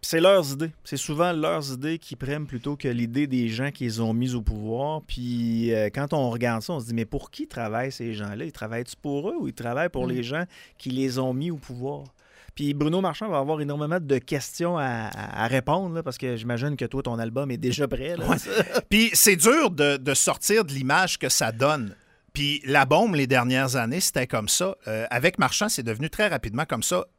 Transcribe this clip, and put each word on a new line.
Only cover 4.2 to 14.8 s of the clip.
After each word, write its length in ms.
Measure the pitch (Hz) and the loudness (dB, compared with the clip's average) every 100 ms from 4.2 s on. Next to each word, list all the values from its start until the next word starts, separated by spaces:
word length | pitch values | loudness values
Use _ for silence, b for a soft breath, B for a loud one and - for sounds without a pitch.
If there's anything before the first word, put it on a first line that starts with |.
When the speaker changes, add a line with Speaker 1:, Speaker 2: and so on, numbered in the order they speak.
| 127 123 | 0 0
Speaker 1:
au 60 | |
pouvoir. 600 | 107 107 107 113 143 156 - | -2 -2 -4 -4 -4 -6 -6
Puis, 680 | - 123 120 117 113 117 | -6 -4 -2 0 0 2
euh, 160 | 113 107 | 2 2
quand 200 | 139 143 | 0 -2
on 160 | 156 127 | 0 0
regarde 320 | 117 120 113 | 0 0 0
ça, 100 | - | -2
on 60 | 165 | -6
se 60 | 113 | -4
dit, « 80 | 117 | -4
Mais 80 | 113 | -4
pour 240 | 143 - | -6 -10
qui 160 | - - | -12 -10
travaillent 460 | - 113 110 131 | -6 -4 -2 -4
ces 220 | 131 117 | -6 -8
gens-là ? 320 | 107 104 104 160 | -6 -6 -8 -10
Ils 80 | |
travaillent-tu 420 | - 110 117 123 - | -10 -8 -6 -8 -8
pour 280 | 147 143 170 | -4 -4 -4
eux 40 | 339 | -4
ou 120 | 160 | -6
ils 40 | |
travaillent 360 | 123 120 127 170 | -6 -6 -2 -2
pour 180 | 139 127 | -2 -4
Speaker 2:
Mm. 40 | |
Speaker 1:
les 120 | 123 | -4
gens 220 | 117 147 180 B B B | -4 -4 -6 B B B
qui 140 | 131 | -6
les 280 | 127 135 123 | -2 0 0
ont 140 | 131 | -2
mis 180 | 127 165 | -2 -4
au 60 | 160 | -6
pouvoir ? » 460 | 131 123 131 143 139 _ b b b - | -10 -10 -8 -8 -14 _ b b b -4
Puis 180 | 147 | -2
Bruno 280 | 143 151 175 | 0 2 2
Marchand 280 | 190 147 214 | 0 -2 -2
va 80 | 160 | -2
avoir 240 | 139 156 | 0 -2
énormément 380 | 143 147 151 175 | -2 -2 -2 -2
de 160 | 147 135 | 2 0
questions 600 | - 147 - - 170 | 2 -4 -4 -4 -2
à, 40 | 175 | 0